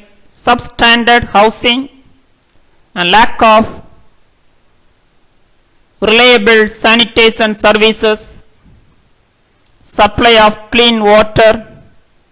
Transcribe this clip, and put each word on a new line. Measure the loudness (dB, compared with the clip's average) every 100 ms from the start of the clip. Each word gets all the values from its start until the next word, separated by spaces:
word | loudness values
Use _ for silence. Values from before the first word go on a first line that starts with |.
| _ _ _
substandard | -8 -4 -4 -4 -2 0 0 2 0 0
housing | 0 2 0 -4 -4 -6 _ _ _ _ _ _ _ _ _ _ -6
and | 0
lack | 2 2 2
of | 2 2 0 -8 -20 -20 -20 _ _ _ _ _ _ _ _ _ _ _ _ _ _ _ _ _ _ -6
reliable | -2 2 2 2 2 2 0
sanitation | -2 -2 -2 -2 0 0 0 -4
services, | -2 0 2 0 0 -2 -4 -8 -14 _ _ _ _ _ _ _ _ _ _ _ _ _ _
supply | -10 -2 -2 0 0 2 2
of | -2 -6
clean | -2 0 0
water, | 2 2 2 2 2 0 -6 -20 -20 _ _ _ _